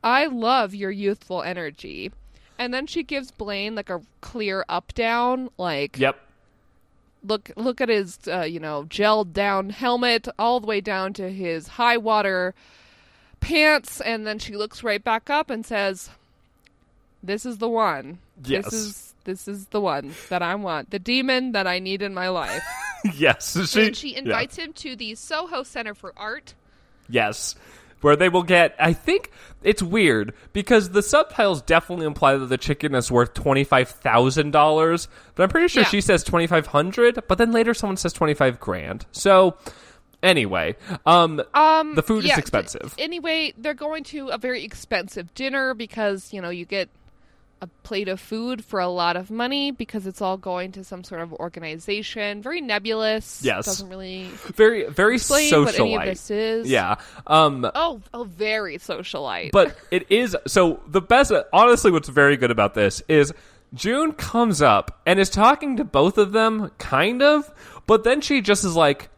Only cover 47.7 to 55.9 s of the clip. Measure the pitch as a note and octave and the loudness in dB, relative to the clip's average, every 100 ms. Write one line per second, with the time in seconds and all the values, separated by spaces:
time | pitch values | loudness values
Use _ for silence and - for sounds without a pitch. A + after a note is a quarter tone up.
47.7 | _ - G3 G3 F#3+ - A3 A#3+ B3 - | _ -8 -6 -6 -8 -8 -8 -6 -8 -6
48.7 | G3+ F3+ F3+ F3 F3 F#3+ A3 A#3+ C#4+ C#4 | -4 -2 -2 -2 -2 -6 -6 -4 -2 -4
49.7 | B3+ A3+ A3 F#3+ F#3 G3 F#3+ F#3+ F3+ F#3 | -6 -8 -8 -10 -6 -4 -4 -6 -6 -8
50.7 | F#3+ F#3+ F#3 F3+ E3+ E3+ D#3+ E3+ E3+ D#3+ | -12 -16 -18 -14 -12 -12 -10 -12 -10 -12
51.7 | D#3+ E3 G#3 G#3+ A3+ G#3 G#3 A3 F4 C4+ | -12 -6 -6 -6 -8 -6 -6 -8 -8 -4
52.7 | G#3 G#3 A3 A3 A3 - - C3+ G2 G#3 | -4 -2 -2 -2 -2 -6 -6 -4 -2 -4
53.7 | C3+ - - F#3 F#3 F#3 - - - A3 | -8 -10 -14 -12 -12 -14 -16 -16 4 6
54.7 | A3+ D3+ C#3+ G3+ B3 - C#4+ D4+ D#3+ D3 | 6 -4 2 4 4 2 2 6 6 4
55.7 | - A3 | 2 0